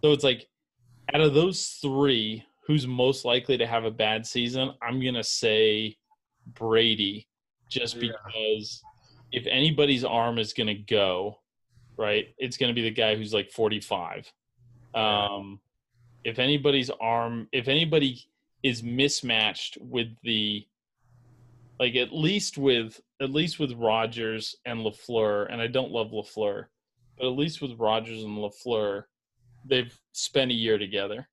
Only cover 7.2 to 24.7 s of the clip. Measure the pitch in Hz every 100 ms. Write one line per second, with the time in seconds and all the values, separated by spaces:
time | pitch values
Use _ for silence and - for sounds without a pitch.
7.2 | - _ _ _ _ 131 120 120 120 113
8.2 | 107 110 110 107 107 - - _ _ -
9.2 | - 123 117 127 151 147 143 131 123 117
10.2 | 117 117 107 - 110 104 104 107 98 90
11.2 | 101 110 _ _ _ _ _ - 107 107
12.2 | - - 131 - 123 120 113 110 110 107
13.2 | 107 107 98 - 110 104 - 98 85 98
14.2 | - _ _ _ _ - - 113 110 104
15.2 | 101 101 98 101 _ _ _ _ _ _
16.2 | 117 113 127 147 143 139 123 - 113 117
17.2 | 117 117 110 135 123 143 165 160 139 123
18.2 | - _ _ _ 139 117 117 123 139 -
19.2 | 123 113 107 92 - - 127 123 117 113
20.2 | 117 110 107 104 - _ _ _ _ _
21.2 | _ _ - - - - 127 123 123 156
22.2 | 156 202 - - 139 120 113 - _ _
23.2 | 135 139 165 - 147 117 117 113 113 117
24.2 | 113 110 107 - 123